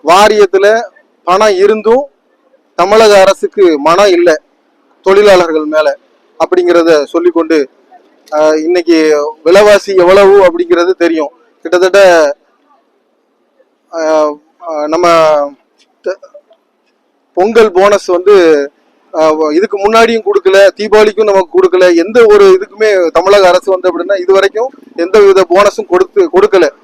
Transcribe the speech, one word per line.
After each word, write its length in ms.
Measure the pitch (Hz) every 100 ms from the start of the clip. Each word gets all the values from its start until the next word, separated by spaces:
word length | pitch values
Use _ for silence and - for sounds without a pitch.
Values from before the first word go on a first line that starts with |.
வாரியத்துல 760 | 147 180 214 214 196 196 202 226 214 _ _ _
பணம் 320 | - 185 214 185
இருந்தும் 480 | 202 214 214 247 285 _ _ _ _ _ _ -
தமிழக 460 | 180 214 220 202
அரசுக்கு 580 | 190 190 202 - 185 151
மனம் 280 | 151 175 208
இல்ல 340 | 175 175 156 _ _ _ _ _ _
தொழிலாளர்கள் 640 | - 196 208 185 170 156 151
மேல 320 | 156 151 139 _ _ _ _
அப்படிங்கிறத 640 | - 185 175 170 165 156
சொல்லிக்கொண்டு, 680 | 139 170 175 165 160 160 135 _ _ - _ _ _
ஆஹ், 240 | 151 156 156
இன்னைக்கு 420 | 160 180 175 165 156 147 147 -
விலைவாசி 520 | 156 190 208 202 202 190
எவ்வளவு 500 | 175 196 196 202 185
அப்படிங்கிறது 460 | 170 175 170 175
தெரியும். 400 | 185 170 160 143 _ _ _
கிட்டத்தட்ட, 380 | 165 175 185 196 190 170 147 143 _ _ _ _ _ _ _ _ _ _ _ _ _ _ _
ஆஹ், 420 | 165 160 156 151 147 _ _
ஆஹ், 260 | 170 151 151
நம்ம 200 | 160 175 165 156 151 143 135 _ _ _ _
த-, 180 | - 190 - - _ _ _ _ _ _ _ _ _
பொங்கல் 380 | - 196 233 220
போனஸ் 340 | 180 202 202 -
வந்து, 300 | 175 180 202 165 151 143 _ _ _ _
ஆஹ், 400 | 170 156 156 156
இதுக்கு 240 | 156 214 202
முன்னாடியும் 500 | 196 226 226 226 214
கொடுக்கல, 400 | 415 190 196 196 -
தீபாவளிக்கும் 540 | 208 214 214 196 214
நமக்கு 180 | 196 180
கொடுக்கல, 460 | 180 185 185 180 170
எந்த 300 | 175 233 226
ஒரு 200 | 208 196
இதுக்குமே 560 | 185 208 202 220 196 170
தமிழக 400 | 156 185 202 185
அரசு 240 | 180 196
வந்து 180 | 185 180
அப்படின்னா 300 | 175 175 196
இது 140 | 180
வரைக்கும் 400 | 190 392 208 254 - - -
எந்த 240 | 170 214
வித 260 | 196 190 185
போனஸும் 380 | 180 202 - 214
கொடுத்து, 420 | 180 185 202 170
கொடுக்கல. 400 | 185 202 190 156 -